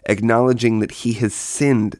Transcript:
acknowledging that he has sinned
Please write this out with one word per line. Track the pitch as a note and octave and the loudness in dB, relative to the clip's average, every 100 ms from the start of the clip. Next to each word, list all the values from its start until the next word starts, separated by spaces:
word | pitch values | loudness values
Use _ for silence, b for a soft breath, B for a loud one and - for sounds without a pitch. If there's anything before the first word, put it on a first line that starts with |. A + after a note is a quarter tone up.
| - | -4
acknowledging | G2+ A2+ A#2 B2+ A#2+ A#2 A2 | 0 2 4 4 2 2 0
that | G#2 - | -2 -4
he | A#2 | -6
has | A2+ A2+ | -2 -2
sinned | - - - C#3+ A#2+ G#2+ | -4 -8 -2 2 2 0